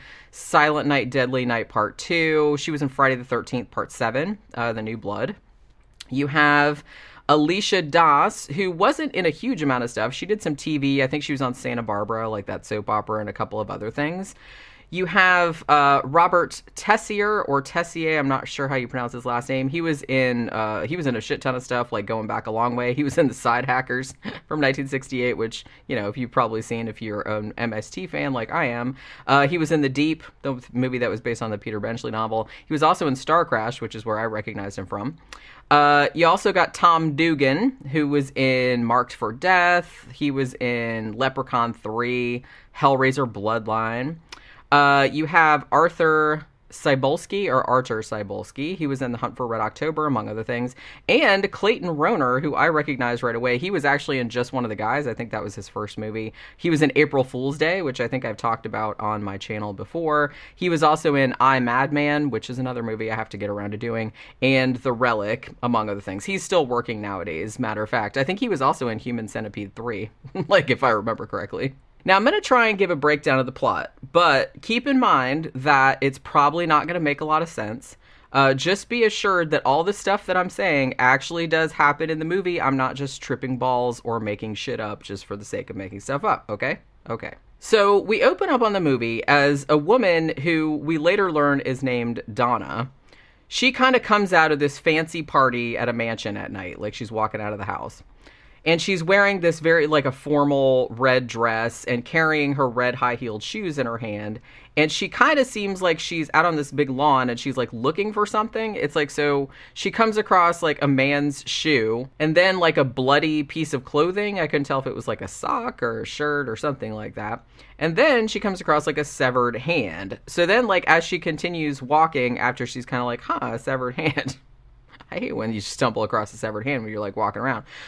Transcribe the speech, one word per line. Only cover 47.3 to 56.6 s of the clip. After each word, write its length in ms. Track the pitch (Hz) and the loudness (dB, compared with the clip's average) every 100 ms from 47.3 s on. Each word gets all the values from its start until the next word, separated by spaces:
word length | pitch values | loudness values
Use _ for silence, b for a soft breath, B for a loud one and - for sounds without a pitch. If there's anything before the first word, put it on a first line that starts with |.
| 196 196 | -4 0
or 160 | 127 - | 2 2
Artur 320 | 127 127 110 | 2 0 -4
Cybulski. 720 | 110 107 101 101 98 - 147 185 | -4 -8 -6 -8 -10 -8 -8 -4
He 100 | 151 | -4
was 160 | 135 | -4
in 120 | 131 | -4
The 40 | 117 | -4
Hunt 200 | 117 113 | -6 -4
for 100 | 123 | -4
Red 140 | 113 | -2
October, 440 | 107 - 151 156 151 | -4 -2 -4 -2 0
among 220 | 123 107 | 0 -2
other 160 | 107 | -6
things. 320 | 110 120 123 - B B - | -4 -4 -4 -8 B B 2
And 420 | 226 - 196 196 | 4 6 4 2
Clayton 380 | - 202 233 175 | 0 0 0 -2
Rohner, 540 | 156 156 220 127 127 | 0 0 2 2 0
who 120 | 156 | 0
I 140 | 135 151 | 2 2
recognized 560 | 156 147 131 123 120 | 2 0 -2 -2 -2
right 100 | 127 | -2
away. 240 | 117 123 123 | -2 0 0
He 140 | 175 | -2
was 140 | 196 143 | 0 2
actually 340 | 143 - 139 | 0 0 -4
in 80 | 120 | -2
Just 240 | 120 123 | -4 -4
One 140 | 131 120 | -4 -4
of 40 | |
the 60 | 104 | -4
Guys. 320 | 107 135 143 | -2 -2 -4
I 60 | |
think 180 | 110 117 | -6 -8
that 100 | 110 | -8
was 140 | 104 101 | -8 -10
his 140 | 98 | -12
first 280 | - 104 - | -8 -8 -8
movie. 360 | 110 110 110 B B | -8 -8 -10 B B
He 120 | B | B